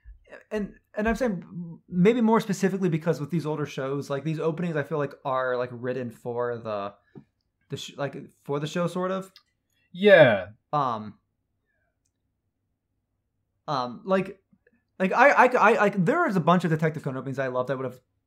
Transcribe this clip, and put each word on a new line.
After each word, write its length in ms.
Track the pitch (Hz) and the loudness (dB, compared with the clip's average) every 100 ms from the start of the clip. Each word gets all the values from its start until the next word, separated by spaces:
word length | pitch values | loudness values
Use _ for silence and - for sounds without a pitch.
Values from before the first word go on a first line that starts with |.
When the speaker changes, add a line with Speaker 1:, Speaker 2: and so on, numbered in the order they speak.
| - - _ - - | -20 -20 _ -20 -10
Speaker 1:
And, 240 | 214 202 - _ | -8 -8 -12 _
and 140 | - 220 | -4 -2
I'm 80 | 220 | 0
saying 640 | 254 175 - 170 170 165 - | -2 -4 -8 -14 -14 -16 -6
maybe 320 | 180 190 247 | 2 4 4
more 200 | 220 220 | 4 2
specifically 480 | 208 190 196 190 185 | 2 -2 -2 0 -2
because 320 | 156 170 143 | 0 -2 -4
with 100 | 147 | -4
these 160 | 170 147 | -4 -4
older 200 | 151 147 | -4 -6
shows, 420 | - 135 143 131 | -6 -6 -6 -6
like, 140 | 139 | -6
these 160 | 156 156 | -4 -4
openings 360 | 160 156 180 151 | -4 -4 -4 -4
I 60 | |
feel 140 | 135 156 | -4 -4
like 140 | 143 - | -4 -6
are, 320 | 143 131 131 123 | -4 -2 -2 -2
like, 140 | 123 | -4
written 380 | 120 123 131 120 | -6 -6 -6 -8
for 460 | 110 123 120 120 117 | -10 -8 -4 -4 -4
the, 360 | 110 104 101 - _ - - _ _ _ _ | -6 -6 -8 -12 _ -20 -20 _ _ _ _
the 80 | 143 | -14
sh-, 200 | - - | -12 -8
like, 200 | 139 143 123 _ | -8 -10 -16 _
for 140 | - 143 | -8 -6
the 60 | 151 | -6
show, 200 | 175 170 | -4 -4
sort 240 | 175 185 | -4 -6
of. 200 | 190 190 - _ _ _ _ _ | -6 -10 -18 _ _ _ _ _
Speaker 2:
Yeah. 540 | 175 202 180 135 101 95 - _ | 2 8 10 10 6 -2 -14 _
Speaker 1:
Um, 420 | 147 131 110 107 - _ _ _ _ _ _ _ _ _ _ _ _ _ _ _ _ _ _ _ _ _ _ _ _ - | -2 -2 -4 -8 -16 _ _ _ _ _ _ _ _ _ _ _ _ _ _ _ _ _ _ _ _ _ _ _ _ -8
um, 340 | 139 123 113 | -6 -6 -8
like, 360 | 190 190 185 - _ _ _ _ _ - | -2 0 -2 -10 _ _ _ _ _ -4
like, 140 | 185 | 0
I, 180 | 214 277 | 6 6
I, 160 | 208 247 | 8 4
I, 260 | 247 196 | 6 4
like, 300 | 226 202 202 | 4 2 2
there 220 | 175 330 330 | 2 2 2
is 100 | 185 | 2
a 40 | |
bunch 240 | 156 180 | 2 2
of 60 | 170 | 2
Detective 320 | 156 160 156 | 0 -2 -4
Conan 160 | 147 131 | -6 -8
openings 200 | 131 131 | -6 -6
I 100 | 131 | -4
love 180 | 127 127 | -2 -4
that 80 | 131 | -4
would 80 | |
have 160 | 131 - _ _ | -6 -10 _ _